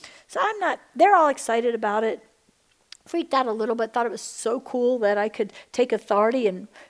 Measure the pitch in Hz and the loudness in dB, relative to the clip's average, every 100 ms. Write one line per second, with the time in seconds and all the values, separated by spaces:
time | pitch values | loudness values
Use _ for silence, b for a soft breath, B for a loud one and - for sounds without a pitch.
0 | B B _ - 427 427 339 - _ 254 | B B _ -4 -2 -2 -4 -4 _ 4
1 | 381 370 294 269 - 233 240 226 214 214 | 6 6 4 0 -2 0 0 -2 -2 0
2 | 220 233 _ _ _ _ _ _ _ - | -2 -4 _ _ _ _ _ _ _ -20
3 | - 339 - 269 247 220 226 226 220 247 | -8 -6 -2 0 0 -2 -2 -2 -2 -2
4 | 233 208 - - 226 247 - 254 240 254 | -2 -6 -12 -6 -4 -4 -4 -2 0 2
5 | 208 208 214 - 208 B B - - 220 | 2 2 -2 -4 -8 B B -2 0 0
6 | - 202 220 254 208 185 208 B | 0 2 2 2 -2 -2 -12 B